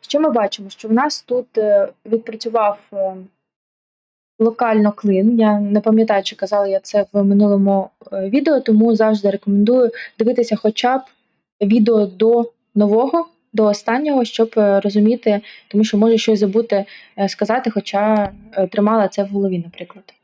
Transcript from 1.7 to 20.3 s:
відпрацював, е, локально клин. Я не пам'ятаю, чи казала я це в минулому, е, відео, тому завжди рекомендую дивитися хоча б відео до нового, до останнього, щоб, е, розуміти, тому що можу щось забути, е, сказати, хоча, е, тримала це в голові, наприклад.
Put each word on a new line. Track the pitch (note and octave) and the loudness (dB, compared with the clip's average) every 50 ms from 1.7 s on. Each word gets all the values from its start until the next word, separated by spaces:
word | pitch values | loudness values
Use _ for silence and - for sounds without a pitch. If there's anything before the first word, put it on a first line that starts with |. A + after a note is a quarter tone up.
| G#3 G3+ G3 G3+ - _ _ | 2 2 2 0 -6 _ _
відпрацював, | A3 A3 A3+ A3+ - A3 A3 - A#3 A3 A#3 G#3+ G#3 G3+ G#3 _ _ - | -4 -4 -4 -4 -6 -14 -10 -10 -4 -2 0 0 0 -2 -4 _ _ -8
е, | G3 F#3+ F#3+ F#3 F#3+ F#3 F#3+ _ _ _ _ _ _ _ _ _ _ _ _ _ _ _ _ _ _ _ _ _ _ | -6 -6 -6 -6 -10 -18 -20 _ _ _ _ _ _ _ _ _ _ _ _ _ _ _ _ _ _ _ _ _ _
локально | A3 A3+ A3+ A3+ B3 A#3 A3 G#3+ G#3 G#3 | 0 0 0 0 -2 0 2 2 2 2
клин. | G#3 - - G#3 F#3+ F#3+ G3 A3 A#3+ A3+ | 0 -2 -2 0 0 2 2 2 2 4
Я | A3 G#3+ G#3 G#3 | 2 2 2 0
не | G#3 G3+ G3+ G#3 | -2 0 0 0
пам'ятаю, | G#3 A3 A3 A3 A3+ A3 G#3+ G3 G3 | 2 2 2 2 2 2 0 -2 -2
чи | - G#3+ | -4 -10
казала | - - F#3+ G#3 G3+ G3+ G3+ | -10 -6 -4 -2 -2 0 0
я | F#3+ F#3+ | -2 -4
це | _ - - G#3 G3+ - - | _ -2 -2 -2 -2 0 -2
в | G3+ G3+ | 0 2
минулому, | G3 G3+ G3+ G#3 G#3 G3+ G3+ G3 G3 G3 G3 F#3+ - _ _ - - - | 2 4 4 4 4 2 2 2 2 0 0 -2 -6 _ _ -20 -12 -10
е, | G3 F#3+ G3 | -8 -6 -2
відео, | G#3 C#4+ C#4 E4 D4+ B3+ | -2 0 0 2 0 0
тому | C4 - A3 G#3+ A3 A#3 A3+ | 0 2 2 2 4 2 2
завжди | G#3+ A3 A3 A3 G#3 G3+ G3+ | 2 2 2 0 0 0 -2
рекомендую | G3 G3 _ G3+ G3+ G3+ G#3 G#3+ B3 B3+ B3 A3 A#3 - - - _ _ | -4 -2 _ -2 0 2 2 2 4 2 2 0 -2 -6 -16 -18 _ _
дивитися | A3 A3+ B3+ A#3+ A#3 A3+ G#3+ | -2 -2 0 0 -2 -2 -4
хоча | G#3 - G#3+ A3 - - B3 C4 C4 | -2 -2 -4 -4 0 -2 -2 -2 -2
б | C4 - _ _ _ _ _ _ _ _ _ _ | -6 -10 _ _ _ _ _ _ _ _ _ _
відео | G#3 G3 G#3+ B3 G#3+ A3+ A#3 G#3+ G#3 | -2 0 2 2 4 4 2 2 0
до | F#3+ F#3 F#3 A3 A3+ A#3 A#3 A#3 A#3 _ _ _ _ _ | -2 -2 -2 0 2 2 2 0 -4 _ _ _ _ _
нового, | G#3 G#3 G#3 G#3 A3 B3+ C4+ C#4 E4+ E4 E4 _ _ _ _ - | 0 0 2 2 2 0 0 0 -2 -4 -4 _ _ _ _ -2
до | G#3+ A3 | 0 0
останнього, | G#3 G#3 G#3 - - A3+ B3+ D4+ D4+ C#4+ C4+ B3 | 0 0 -2 -2 -4 -2 -2 -2 0 0 0 -2
щоб, | A3+ - - A3+ A3+ - A3+ | -2 -2 -2 -2 0 0 0
е, | G#3+ G3+ G3 G3 | 2 2 2 2
розуміти, | G3 G#3 G3+ G#3 G#3 G#3+ A#3+ A#3+ - A3+ G#3 G3+ - - - - _ _ | 0 0 0 2 2 2 2 0 0 -2 -2 -2 -4 -10 -20 -20 _ _
тому | - G3+ A3 | 0 0 0
що | G#3+ - G#3 | 2 2 2
можу | G#3+ A3+ A3+ A3 | 2 4 2 2
щось | - - A3 G3+ | 2 0 0 0
забути, | G#3 G3 F#3+ A3 A#3 A#3 - G3+ G3+ - - - - _ _ - | 0 0 0 -2 -2 0 -2 -4 -4 -6 -14 -20 -20 _ _ -4
е, | G3 G3 | -4 -4
сказати, | - - G#3 G3+ A3 B3+ - A3+ | -2 -4 -2 -2 -2 -2 -2 -4
хоча, | A3 G#3 G3+ - - G3 G#3 G#3+ A3 G#3+ G3+ G3 G3 - - - - | -6 -6 -8 -4 -4 -2 0 0 0 0 -2 -4 -8 -14 -20 -10 -4
е, | G3 F#3+ F#3 | -4 -4 -2
тримала | - G#3+ G#3 G#3 A3 A3+ G3+ F#3+ | -2 -2 0 0 2 0 0 -2
це | - - G3+ | -2 -4 -6
в | G3 | -4
голові, | G3+ G3+ G3 G3 F#3 F3 | -4 -4 -4 -2 -4 -4
наприклад. | E3 E3+ - - F3 F3 - F#3+ G3 - _ _ _ _ | -8 -10 -14 -18 -20 _ -20 -20 _ -20 _ _ _ _